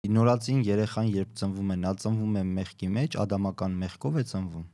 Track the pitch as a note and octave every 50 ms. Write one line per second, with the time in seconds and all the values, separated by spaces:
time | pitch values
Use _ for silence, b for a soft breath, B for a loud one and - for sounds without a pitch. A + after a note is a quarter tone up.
0 | - G2+ G#2+ A2+ A#2 A#2+ B2 A#2 A2+ - C3 C3+ A#2 G2+ G2+ G#2 G#2+ G#2 - A2
1 | A2+ A2+ G2 G2 F#2+ - - - G2+ G2 F#2+ G2 G2+ G2 F#2 F2+ F2 F#2 G2 G2+
2 | - A2 A2 A2 A2 G#2+ G#2+ G2+ F#2 F#2 F#2 F#2+ F#2+ - - - F#2+ F#2 G2 A#2
3 | C#3+ D#3+ - - G2+ F#2+ G2+ G2 G2 G2 F#2 - G2 F#2+ F#2 F2+ F#2 F2+ - -
4 | - C#3 D#3 D#3 B2 - - F#2+ F#2+ F2 E2 E2 E2 -